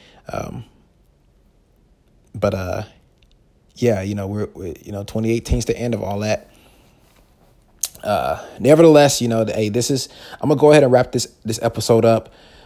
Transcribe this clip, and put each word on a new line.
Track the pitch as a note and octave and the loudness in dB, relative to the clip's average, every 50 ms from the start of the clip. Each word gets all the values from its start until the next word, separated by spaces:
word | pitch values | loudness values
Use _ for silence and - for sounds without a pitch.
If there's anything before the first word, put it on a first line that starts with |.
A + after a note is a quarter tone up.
| _ _ _ _ _ | _ _ _ _ _
Um, | - - - - - - B2+ A2+ _ _ _ _ _ _ _ _ _ _ _ _ _ _ _ _ _ _ _ _ _ _ _ _ _ _ _ _ _ _ _ _ _ - | -12 -12 -10 -10 -12 -12 -16 -18 _ _ _ _ _ _ _ _ _ _ _ _ _ _ _ _ _ _ _ _ _ _ _ _ _ _ _ _ _ _ _ _ _ -8
but, | G#2 G#2 G2+ G2 | -4 -2 -2 -2
uh, | F#2+ F#2 F2 - - G2+ - _ _ _ _ _ _ _ _ _ _ _ _ _ _ _ _ _ | -4 -6 -8 -8 -8 -10 -12 _ _ _ _ _ _ _ _ _ _ _ _ _ _ _ _ _
yeah, | - A#2+ A#2+ G#2+ F#2+ | -2 -2 0 0 -2
you | F#2+ G2+ G#2+ | -4 -6 -8
know, | G2+ G2 | -8 -8
we're, | G2 G2+ G#2+ A2 | -8 -8 -8 -8
we're, | - - - F#2+ E2+ - - - | -8 -10 -12 -14 -14 -14 -14 -16
you | - | -14
know, | G#2 G2 G2+ | -12 -12 -10
twenty | - - A2 A2 A2+ | -8 -6 -4 -2 -2
eighteen | A#2 A#2 - - B2 B2 | -2 -2 -2 -2 -4 -2
is | A2 | -2
the | - A2+ | -4 -4
end | - A#2+ A#2+ A2+ | -4 -4 -6 -6
of | - F#2 | -6 -6
all | F#2+ G2+ G2+ | -6 -6 -6
that. | G#2+ G#2+ - - - - _ _ _ _ _ _ _ _ _ _ _ _ _ _ _ _ _ _ _ _ _ _ _ _ _ _ - - - - - | -4 -4 -4 -6 -8 -12 _ _ _ _ _ _ _ _ _ _ _ _ _ _ _ _ _ _ _ _ _ _ _ _ _ _ -12 -12 -12 -8 -6
Uh, | G#2 G#2 D#2 B1+ C2+ - - - - - - | -4 -4 -2 -2 -4 -6 -8 -10 -16 -10 0
nevertheless, | G2+ C3 D#3 D#3 E3 D#3+ D3+ D3 C#3+ C#3 - - | 4 4 6 8 8 8 8 6 6 4 2 -2
you | A#2+ A#2 | -4 -2
know, | A2+ A2+ A2 | -2 -2 -2
hey, | G#2 - A2 A2 G#2+ | -2 -2 -4 -4 -2
this | G#2 A#2+ A#2 - | -2 -4 -4 -4
is, | C#3+ B2+ - - - - - - - - | -4 -6 -6 -10 -16 -20 -20 -20 -12 -4
I'm | - C#3 | -2 -2
gonna | D3+ C3+ | 2 4
go | D3 D3+ | 6 6
ahead | D3+ D3+ C3+ | 8 6 6
and | B2 | 6
wrap | B2+ B2+ B2+ - - | 4 2 2 0 -4
this, | B2 - - _ _ - | -6 -6 -8 _ _ -10
this | G#3 A2+ - | -8 -6 -4
episode | A#2 A2+ - A#2 - - A#2 A2+ A2+ | -4 -6 -4 -2 0 2 2 4 4
up. | A2+ A2+ G#2+ - - - - - - - - - | 4 2 2 -2 -6 -16 -20 -20 -20 -20 -20 -20